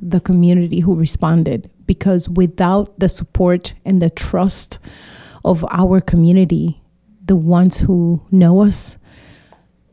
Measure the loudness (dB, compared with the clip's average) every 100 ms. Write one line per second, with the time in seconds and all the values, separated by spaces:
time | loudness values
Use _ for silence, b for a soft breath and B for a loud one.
0 | -4 -4 0 2 2 2 0 -2 0 0
1 | -2 -2 0 0 0 -4 -8 _ -6 -2
2 | 0 -2 -2 -2 -2 0 0 0 -2 -2
3 | -4 -4 -6 -2 0 0 -4 -12 -2 0
4 | 0 -4 -6 -2 -2 -4 -10 -16 B B
5 | B B B B -2 -2 -2 -2 2 2
6 | 2 2 4 2 2 0 -4 -8 _ _
7 | _ _ -2 0 2 2 2 2 0 0
8 | 0 -2 0 2 4 4 2 0 -6 -14
9 | b b b b b b b _ _